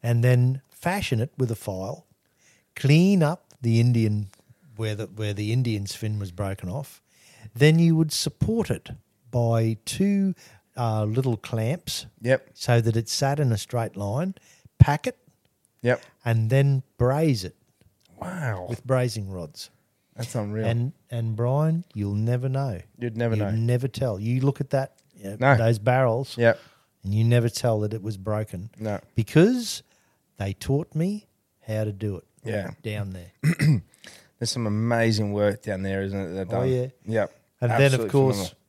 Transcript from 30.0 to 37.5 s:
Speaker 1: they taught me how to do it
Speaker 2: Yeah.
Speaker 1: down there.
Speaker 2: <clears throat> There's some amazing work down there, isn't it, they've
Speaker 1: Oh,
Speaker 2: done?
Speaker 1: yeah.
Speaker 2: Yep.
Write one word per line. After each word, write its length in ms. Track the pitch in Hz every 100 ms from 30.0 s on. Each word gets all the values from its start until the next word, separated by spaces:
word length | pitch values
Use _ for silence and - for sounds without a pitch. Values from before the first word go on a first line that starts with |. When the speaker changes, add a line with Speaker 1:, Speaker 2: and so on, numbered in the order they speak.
| _ _ _ _
Speaker 1:
they 160 | 196
taught 420 | - - 139 165
me 320 | 151 175 208 _ _ _ _ -
how 180 | 110
to 80 | 107
do 240 | 98 104 92
it 80 | _ _
Speaker 2:
Yeah. 280 | - 104 90 -
Speaker 1:
down 280 | 110 104 98
there. 180 | 92 87 _
Speaker 2:
<clears throat> 400 | 147 170 147 123 - _ - - _ _
There's 120 | 120
some 160 | - 113
amazing 640 | 104 113 117 113 107 104
work 300 | 104 104 101
down 200 | - 95
there, 200 | 95 95
isn't 160 | 98 98
it, 100 | 95
they've 140 | 92 92
Speaker 1:
Oh, 120 | 98
Speaker 2:
done? 80 | 127
Speaker 1:
yeah. 180 | 127 131 - -
Speaker 2:
Yep. 280 | 110 98 _ _